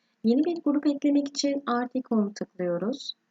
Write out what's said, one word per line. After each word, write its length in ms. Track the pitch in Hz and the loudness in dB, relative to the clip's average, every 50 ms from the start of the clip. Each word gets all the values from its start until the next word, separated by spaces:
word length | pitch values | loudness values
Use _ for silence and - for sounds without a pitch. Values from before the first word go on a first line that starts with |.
| _ _ _ _ - | _ _ _ _ 2
Yeni 220 | 226 240 269 311 | 2 4 4 2
bir 180 | 370 339 330 - | 0 -2 0 0
grup 240 | 294 277 294 - | 0 0 2 2
eklemek 400 | 302 277 277 - 294 285 285 285 | 0 0 2 0 2 2 2 0
için 360 | 277 - - - 285 277 277 277 | 0 -4 -2 -2 0 -2 -2 -2
artı 300 | 240 240 240 247 247 - | -2 -2 -2 -2 -2 -4
ikonunu 360 | 254 254 - 233 220 202 202 208 | -6 -2 0 2 2 2 0 -2
tıklıyoruz. 800 | - 185 - _ 185 180 175 175 175 180 214 285 285 - - - _ _ _ | -8 -10 -10 _ -4 -2 -2 -2 -2 -2 -4 -6 -6 -10 -14 -14 _ _ _